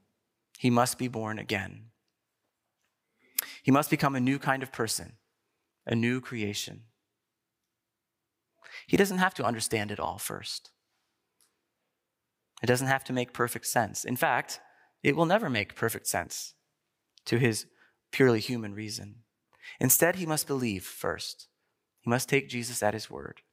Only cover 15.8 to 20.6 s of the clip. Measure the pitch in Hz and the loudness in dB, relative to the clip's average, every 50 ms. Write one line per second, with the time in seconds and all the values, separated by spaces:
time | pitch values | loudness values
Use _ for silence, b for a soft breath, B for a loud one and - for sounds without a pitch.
15.8 | 120 113 - 101 - - - 92 82 - - - - - - _ _ _ _ _ | -2 -2 -2 -4 -4 -2 -2 -2 -4 -4 -8 -10 -12 -12 -16 _ _ _ _ _
16.8 | _ _ _ _ _ _ _ _ _ - - 117 135 117 110 - - b b b | _ _ _ _ _ _ _ _ _ 0 2 4 4 2 2 0 -6 b b b
17.8 | b b b b _ _ - - 135 127 117 107 104 - 123 117 110 104 98 104 | b b b b _ _ 4 6 6 6 6 4 0 -2 -6 -6 -6 -8 -10 -10
18.8 | 110 107 104 - 98 101 107 117 _ _ _ _ _ _ B B B B B B | -10 -10 -10 -10 -12 -14 -16 -20 _ _ _ _ _ _ B B B B B B
19.8 | 127 131 - - 170 165 185 190 180 160 156 147 - - 139 131 | 4 4 6 6 6 4 4 0 -2 -2 -2 -2 -2 -2 -2 0